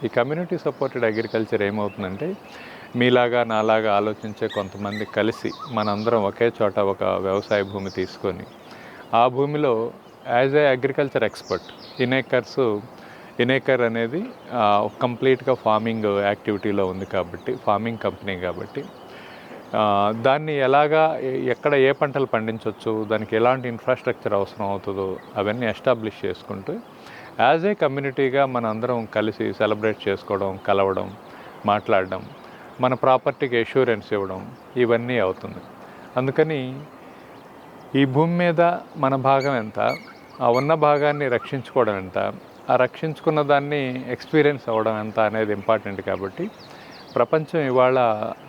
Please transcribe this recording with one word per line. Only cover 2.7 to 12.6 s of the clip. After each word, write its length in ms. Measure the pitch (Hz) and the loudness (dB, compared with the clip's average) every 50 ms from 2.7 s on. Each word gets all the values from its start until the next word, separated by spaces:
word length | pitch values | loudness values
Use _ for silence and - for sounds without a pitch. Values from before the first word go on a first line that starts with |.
| - - - - - | -18 -18 -20 -8 -2
మీలాగా 480 | 123 120 123 123 123 123 120 117 123 120 | 2 4 6 6 6 4 4 2 0 0
నాలాగా 520 | 113 110 107 107 110 110 110 110 110 101 | 2 0 0 4 4 4 4 4 2 2
ఆలోచించే 520 | 101 104 107 107 - - 110 101 - - 110 | 2 2 0 -2 -4 -8 -12 -8 -6 -6 -4
కొంతమంది 560 | - 107 101 95 - 98 101 101 104 107 107 | -2 -4 -6 -6 -6 -8 -6 -6 -4 -6 -8
కలిసి 460 | - - 110 104 110 113 - - 113 - - - - 127 | -4 0 0 2 2 0 -2 -6 -8 -8 -8 -12 -6 -4
మనందరం 520 | 110 107 107 104 101 107 117 117 113 101 | -2 0 0 0 0 0 2 2 2 2
ఒకే 260 | 98 98 - 117 117 117 - 113 | 0 0 2 0 0 2 2 0
చోట 160 | 101 95 - | 0 2 2
ఒక 260 | 101 98 98 - 98 | 0 0 0 0 -2
వ్యవసాయ 580 | 95 95 92 92 95 95 101 104 - 110 104 101 | -2 0 0 0 0 -2 -2 0 0 0 0 0
భూమి 280 | 98 98 101 95 98 | -2 -4 -8 -8 -6
తీసుకొని 540 | - - 92 92 - - - 101 90 - - - - - - - - - - - - - - - - | -6 -6 -6 -6 -8 -6 -6 -6 -4 -4 -10 -14 -16 -20 -20 -20 -20 -20 -20 -20 -18 -20 -12 -2 2
ఆ 140 | 113 120 131 | 4 4 4
భూమిలో 640 | 123 127 139 143 147 151 151 139 117 110 113 120 - - - - - - - - 123 120 131 | 4 0 -2 -2 0 0 2 2 2 2 -2 -4 -8 -12 -20 -20 -20 -18 -8 0 2 2 2
as 60 | 139 | 4
a 260 | 135 147 151 143 131 | 4 4 4 4 4
agriculture 480 | 127 123 135 135 - 147 139 - 131 113 | 4 0 -2 0 0 -2 0 0 0 0
expert, 380 | 104 - - - - 101 90 - - - - - - - - 127 | 0 -2 -6 -6 -4 -4 -4 -4 -10 -20 -18 -18 -20 -4 -2 0
in 200 | 123 131 135 127 | 2 2 0 0
acres, 580 | - - 127 117 - - - | 0 0 -2 0 -2 -2 0